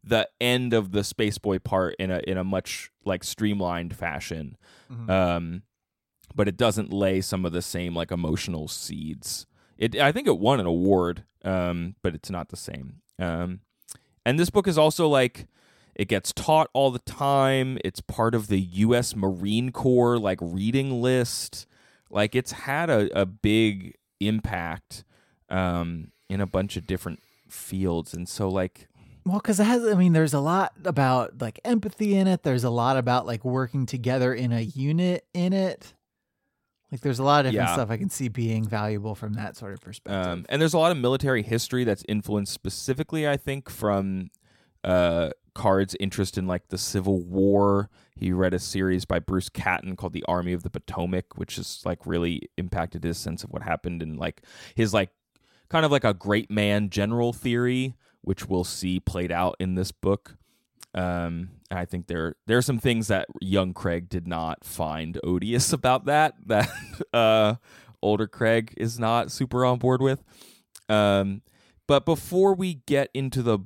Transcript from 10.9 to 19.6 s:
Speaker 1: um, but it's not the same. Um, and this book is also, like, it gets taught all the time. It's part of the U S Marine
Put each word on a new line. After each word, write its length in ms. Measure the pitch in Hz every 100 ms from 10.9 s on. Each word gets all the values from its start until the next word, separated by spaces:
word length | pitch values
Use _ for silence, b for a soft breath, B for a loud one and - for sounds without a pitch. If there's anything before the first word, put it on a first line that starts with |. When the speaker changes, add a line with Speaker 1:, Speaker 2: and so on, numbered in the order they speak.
| 95 87 85 - _
Speaker 1:
um, 540 | 95 92 87 87 85 98
but 120 | 92
it's 140 | 78 -
not 200 | 92 78
the 60 | 90
same. 400 | - - 65 - _ -
Um, 420 | 90 85 90 92 _ _ - b b b 117
and 120 | 143
this 120 | 170
book 180 | 208 190
is 80 | 156
also, 320 | 156 - 160
like, 380 | 143 127 - - b b b b
it 140 | - 98
gets 240 | 101 -
taught 360 | - - 156 156
all 160 | 131 139
the 80 | 123
time. 800 | - - 139 139 135 135 131 131
It's 160 | - -
part 340 | - - 113
of 140 | 117 104
the 120 | 98
U 340 | 92 90 110
S 200 | 120 120 110
Marine 540 | 95 90 98 110